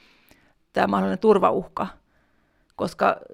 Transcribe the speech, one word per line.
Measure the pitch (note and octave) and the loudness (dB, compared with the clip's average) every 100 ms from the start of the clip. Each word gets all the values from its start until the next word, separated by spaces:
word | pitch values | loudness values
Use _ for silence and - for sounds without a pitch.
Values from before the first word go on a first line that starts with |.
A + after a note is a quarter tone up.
| _ _ _ _ _ _ _ | _ _ _ _ _ _ _
tää | G3+ G3 | -4 -2
mahdollinen | G3 F#3+ F#3+ | 0 -2 0
turvauhka. | A3 G3 F#3+ G3+ - - F#3+ - _ _ _ _ _ _ _ - | 2 4 2 0 -6 -10 -10 -12 _ _ _ _ _ _ _ -8
Koska | F3 - G3 - - | -8 -2 0 0 -8